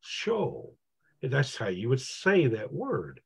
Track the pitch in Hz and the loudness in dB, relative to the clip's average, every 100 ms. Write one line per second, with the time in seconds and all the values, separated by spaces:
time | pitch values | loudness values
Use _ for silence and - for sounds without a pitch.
0 | - - - 220 185 - - - _ _ | -10 -6 -2 0 0 -2 -12 -18 _ _
1 | _ _ 135 123 135 - 107 90 110 131 | _ _ -2 2 0 0 -4 -2 0 0
2 | - - - 196 147 110 107 143 262 214 | 0 -2 4 6 6 2 -4 -6 -4 -4
3 | 78 67 | -4 -12